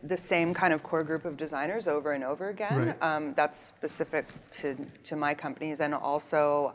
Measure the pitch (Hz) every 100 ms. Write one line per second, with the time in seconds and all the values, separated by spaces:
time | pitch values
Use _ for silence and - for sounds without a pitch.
0 | 147 180 - 175 165 170 185 156 - 165
1 | 156 160 170 143 151 151 147 214 185 147
2 | 147 143 131 147 196 202 208 135 117 -
3 | 160 151 151 139 151 - - - 156 -
4 | 156 156 - - - - 147 135 139 -
5 | - 151 147 147 151 131 156 147 147 147
6 | - 147 - 156 147 147 143